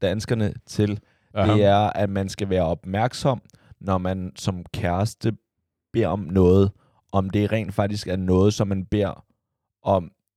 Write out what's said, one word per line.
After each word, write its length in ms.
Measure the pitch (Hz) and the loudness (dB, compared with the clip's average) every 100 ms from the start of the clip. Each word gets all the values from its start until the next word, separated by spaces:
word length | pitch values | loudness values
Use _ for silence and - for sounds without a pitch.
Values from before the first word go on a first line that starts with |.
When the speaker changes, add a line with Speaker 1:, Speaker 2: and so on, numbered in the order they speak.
Speaker 1:
danskerne 520 | 95 101 - 113 104 - - | -2 -2 -2 -2 -2 -6 -8
til, 340 | - 104 101 - _ _ | -2 0 -2 -10 _ _
Speaker 2:
Aha. 180 | 104 95 | 0 2
Speaker 1:
det 120 | 107 | 4
er, 120 | 101 101 | 6 4
at 340 | 104 - 101 | 2 0 -2
man 180 | 98 98 | -2 -4
skal 200 | - 98 | -6 -2
være 120 | 92 | 0
opmærksom, 800 | 82 85 92 92 123 - 143 117 - _ _ _ | 0 -2 -4 -2 -2 -2 -2 -2 -8 _ _ _
når 180 | 92 92 | -4 -2
man 340 | 92 95 92 - | -2 -4 -8 -6
som 280 | - 90 85 | -6 -6 -10
kæreste 600 | - 90 87 110 - 117 104 _ _ _ _ _ | -6 -2 -2 -2 -2 -4 -4 _ _ _ _ _
beder 160 | 117 98 | -2 0
om 100 | 98 | -2
noget, 520 | 80 95 90 95 101 - _ _ _ | 0 4 6 6 4 0 _ _ _
om 180 | 98 95 | -2 0
det 220 | 104 101 | 0 0
rent 220 | 110 98 | -2 -4
faktisk 320 | 101 101 104 - | -2 -2 -4 -6
er 100 | 92 | -4
noget, 380 | 92 92 101 | 2 4 4
som 140 | 104 98 | 2 -2
man 160 | 95 92 | -4 -2
beder 380 | 107 98 - _ _ _ _ _ _ | -2 -2 -6 _ _ _ _ _ _
om, 300 | - 98 80 _ _ | 0 0 -2 _ _